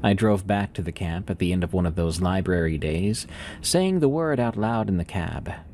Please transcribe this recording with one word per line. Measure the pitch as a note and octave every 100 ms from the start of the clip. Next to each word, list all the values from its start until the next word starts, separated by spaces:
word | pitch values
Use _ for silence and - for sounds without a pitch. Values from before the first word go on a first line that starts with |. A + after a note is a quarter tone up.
I | A2+
drove | G2 A2 G#2 F#2+
back | G2+ G2+
to | -
the | E2+
camp | E2 F2+ E2 F#2+
at | F#2
the | F2+
end | F2+
of | F2
one | F#2 F2
of |
those | E2 E2 D#2+
library | F2+ F#2+ F2+ F2+ E2 D#2
days, | D#2 D#2+ G2 A2 - - - -
saying | - F3 F#3 F#3+
the | D3
word | D3 D#3+ C#3
out | A#2+ A2+
loud | G#2+ A#2 G#2+
in | F#2
the |
cab | E2 G2 E2 D2+ - - -